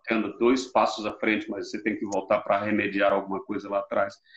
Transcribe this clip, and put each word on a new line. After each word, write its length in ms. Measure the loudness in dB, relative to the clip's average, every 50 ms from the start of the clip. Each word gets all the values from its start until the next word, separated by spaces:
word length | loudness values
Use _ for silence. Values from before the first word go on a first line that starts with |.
| _
tendo 320 | -2 0 0 0 -2 -2 2
dois 280 | 4 4 4 4 0
passos 400 | 0 2 4 4 4 2 -2 -6
à 80 | -6 -6
frente, 360 | -2 0 0 0 0 -2 -4
mas 200 | -8 -8 -8 -8
você 120 | -10 -6
tem 160 | -4 -4 -4 -2
que 80 | -4
voltar 360 | -4 -2 -4 0 2 0 0
pra 200 | 2 2 0 0
remediar 520 | 2 0 0 0 0 0 0 2 4 4 4
alguma 300 | 2 0 -2 -4 -6 -4
coisa 260 | -6 -6 -6 -6 -4
lá 100 | -4 -4
atrás, 360 | -2 -2 0 0 0 0 -4 -10 _ _ -20